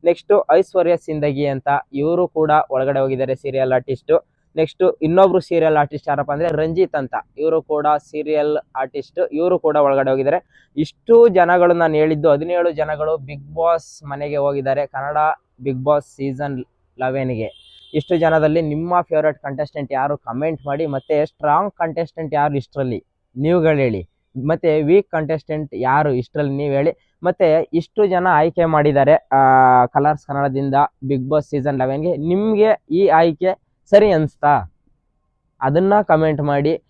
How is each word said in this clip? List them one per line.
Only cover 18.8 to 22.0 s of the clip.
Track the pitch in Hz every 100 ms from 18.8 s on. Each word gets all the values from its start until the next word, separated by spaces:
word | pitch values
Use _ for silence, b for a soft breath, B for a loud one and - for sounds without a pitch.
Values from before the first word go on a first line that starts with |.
| 170 175
ಫೇವರೇಟ್ | 170 160 151 147
ಕಂಟೆಸ್ಟೆಂಟ್ | 143 135 151 151 135
ಯಾರು, | 135 143 147
ಕಾಮೆಂಟ್ | - 117 156 156 139
ಮಾಡಿ. | 143 160
ಮತ್ತೆ | 135 - 151 147
ಸ್ಟ್ರಾಂಗ್ | _ 151 156 202
ಕಂಟೆಸ್ಟೆಂಟ್ | _ 165 151